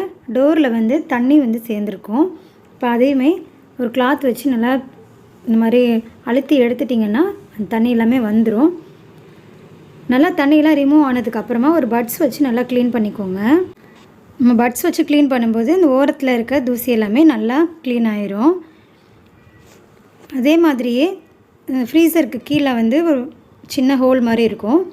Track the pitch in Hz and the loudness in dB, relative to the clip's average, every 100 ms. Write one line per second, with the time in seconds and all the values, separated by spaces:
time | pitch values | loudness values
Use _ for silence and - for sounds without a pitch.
0 | 381 - - 226 277 330 269 226 220 294 | -6 -10 -6 0 2 2 0 0 0 -2
1 | 320 247 247 302 247 226 226 208 208 190 | -2 -2 2 2 2 -2 -6 -6 -8 -10
2 | - 226 370 - - - _ - 254 233 | -6 -2 -2 -4 -20 -20 _ -6 -2 0
3 | 262 277 262 359 - - _ - 247 247 | 2 2 0 -2 -6 -20 _ -8 -6 -2
4 | 247 285 269 220 285 240 233 262 254 - | 0 0 -2 -4 -4 -2 -2 -2 -6 -18
5 | - - - - - 226 226 240 247 226 | -20 -20 -20 -12 -2 0 2 2 2 0
6 | - - - 247 269 294 240 240 254 240 | -4 -10 -4 -2 0 2 2 -2 -4 -2
7 | 214 220 381 403 - - 196 226 240 233 | 0 0 -2 -4 -14 -12 -6 -2 0 0
8 | 226 262 220 214 220 214 311 349 - - | 2 0 0 0 0 2 0 0 -12 -20
9 | - - - - - - - - - - | -20 -20 -20 -20 -20 -20 -20 -20 -20 -12
10 | - 254 339 359 277 302 302 294 277 302 | -2 2 2 2 2 4 4 2 4 4
11 | 277 247 233 233 208 233 269 330 233 233 | 2 0 -4 -6 -4 0 2 2 0 -2
12 | 233 - 294 240 277 233 247 247 240 233 | -4 -2 -2 0 0 0 -2 0 0 0
13 | 208 190 190 190 214 320 370 - - - | -4 -4 -8 -4 2 2 0 -10 -20 -20
14 | - _ - - 247 233 240 247 349 320 | -20 _ -14 0 2 4 2 0 -2 -2
15 | 320 294 285 262 226 226 226 359 330 262 | 0 2 2 0 -2 0 0 2 2 2
16 | 277 294 262 247 226 277 247 240 240 226 | 0 0 -2 -2 -2 -2 -2 -4 -2 -2
17 | 214 220 320 226 214 262 330 - 254 240 | 0 4 4 4 0 0 -2 -4 -6 -2
18 | 226 208 202 196 269 359 - _ _ _ | -2 -2 -6 -2 0 0 -6 _ _ _
19 | _ _ _ _ _ _ - - _ _ | _ _ _ _ _ _ -20 -20 _ _
20 | _ _ - 269 247 330 339 262 247 240 | _ _ -12 -2 2 4 4 0 -2 0
21 | 330 392 - _ _ _ - 262 226 320 | -2 -4 -16 _ _ _ -8 -6 0 2
22 | 330 330 254 233 - 294 277 233 226 277 | 2 2 -2 -6 -4 -2 0 0 0 2
23 | 339 277 - - _ _ - - 254 277 | 2 0 -4 -14 _ _ -10 -2 0 2
24 | 254 262 233 226 226 196 202 302 359 | 2 2 2 0 0 -2 -2 0 -2